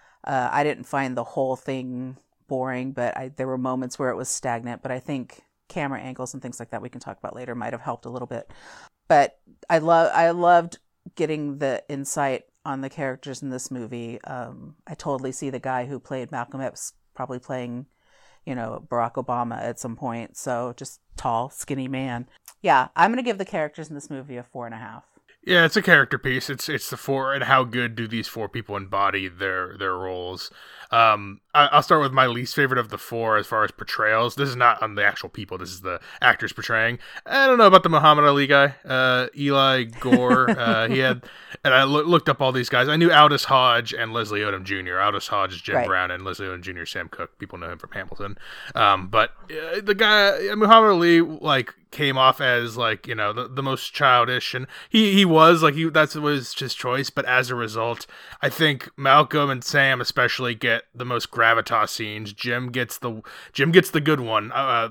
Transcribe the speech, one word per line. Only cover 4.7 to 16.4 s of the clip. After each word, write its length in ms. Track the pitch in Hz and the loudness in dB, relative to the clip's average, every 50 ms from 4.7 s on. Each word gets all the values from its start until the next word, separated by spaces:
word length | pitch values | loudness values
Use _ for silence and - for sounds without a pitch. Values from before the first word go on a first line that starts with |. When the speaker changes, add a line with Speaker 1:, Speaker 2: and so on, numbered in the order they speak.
| 117 - | -12 -10
Speaker 1:
But 100 | - 131 | -10 -10
I 80 | 127 131 | -10 -8
think 420 | - - 143 131 120 - - _ _ _ _ _ _ | -8 -8 -8 -8 -8 -10 -16 _ _ _ _ _ _
camera 320 | - - 170 147 139 135 98 | -12 -8 -6 -6 -6 -6 -8
angles 340 | - 131 127 127 127 123 - | -10 -12 -12 -12 -12 -12 -12
and 100 | 131 - | -12 -14
things 160 | 120 120 - | -14 -14 -14
like 120 | 117 - | -12 -12
that 100 | 117 107 | -10 -10
we 80 | 104 120 | -10 -12
can 120 | - 120 | -16 -16
talk 160 | - - 101 | -16 -16 -14
about 180 | - - 98 - | -12 -12 -12 -12
later 200 | 123 123 120 117 | -12 -12 -10 -10
might 180 | 120 110 117 117 | -8 -8 -8 -8
have 80 | 113 | -8
helped 240 | - 135 120 - - | -8 -8 -10 -8 -10
a 40 | 120 | -12
little 180 | 120 123 123 | -12 -12 -12
bit. 240 | - 120 117 - - - - - - - - - - _ _ _ | -10 -10 -12 -12 -14 -20 -20 -20 -20 -20 -20 -20 -20 _ _ _
But 320 | - 165 143 131 - - _ _ _ _ _ - - | 2 4 4 4 2 -2 _ _ _ _ _ -4 -2
I 80 | 170 160 | 0 0
lo-, 320 | 156 165 170 165 165 - - | 2 4 4 4 4 4 2
I 180 | 165 170 170 | 2 2 2
loved 480 | 170 175 175 175 175 170 170 175 - - _ _ _ _ - 185 - | 2 2 4 6 6 6 4 0 -6 -18 _ _ _ _ -20 -12 -6
getting 440 | - 160 151 156 151 147 143 139 147 | -4 -2 -2 -2 -4 -6 -8 -6 -4
the 240 | 143 135 120 - - | -4 -4 -4 -4 -6
insight 560 | - 147 139 139 - - 156 143 135 127 - - _ _ _ - | -8 -10 -8 -8 -6 -4 -2 -2 -2 -2 -4 -8 _ _ _ -10
on 160 | 151 139 135 | -10 -8 -8
the 80 | 135 135 | -8 -10
characters 520 | - 165 139 131 127 127 - 139 127 - | -8 -8 -6 -6 -8 -8 -10 -12 -12 -10
in 80 | 143 135 | -10 -10
this 200 | 127 127 - - | -10 -10 -10 -10
movie. 480 | 131 123 113 110 123 120 117 113 120 - - | -10 -10 -10 -10 -10 -10 -10 -12 -12 -14 -14
Um, 520 | - 135 123 117 120 127 120 131 151 - _ _ | -12 -12 -12 -12 -12 -14 -18 -20 -20 -20 _ _
I 80 | - 156 | -18 -16
totally 360 | - - 151 139 127 131 131 | -10 -6 -6 -6 -4 -6 -8
see 180 | 131 - 147 135 | -8 -8 -8 -8
the 100 | 131 120 | -8 -8
guy 260 | - 131 131 127 123 | -6 -6 -4 -4 -6
who 140 | 139 143 127 | -6 -10 -12
played 320 | - - 139 131 120 117 | -12 -10 -10 -10 -10 -10
Malcolm 300 | 143 120 | -10 -10